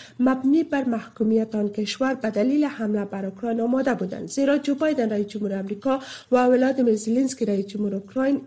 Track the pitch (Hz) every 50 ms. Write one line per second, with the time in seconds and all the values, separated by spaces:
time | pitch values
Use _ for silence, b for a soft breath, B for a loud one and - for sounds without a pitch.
0 | B B B B 247 262 262 262 262 269 285 330 320 - 294 277 262 254 233 220
1 | - - - - 226 220 220 226 220 220 220 214 208 202 202 - 208 202 - -
2 | 262 262 269 262 - 220 220 208 208 262 277 302 294 277 202 - 226 208 208 208
3 | 202 202 - 196 190 190 190 - - 233 226 226 226 247 247 262 262 269 240 180
4 | 190 185 - - - - - 277 277 269 285 294 285 277 285 269 320 311 302 262
5 | 233 220 214 208 208 208 - 214 208 196 196 196 190 196 208 202 - 269 262 277
6 | 262 B B B B B 247 247 247 247 254 247 254 262 269 262 254 233 214 214
7 | - 220 226 254 269 254 262 - 233 208 202 196 196 202 - 202 208 202 190 196
8 | 196 - - 262 262 277 277 269 -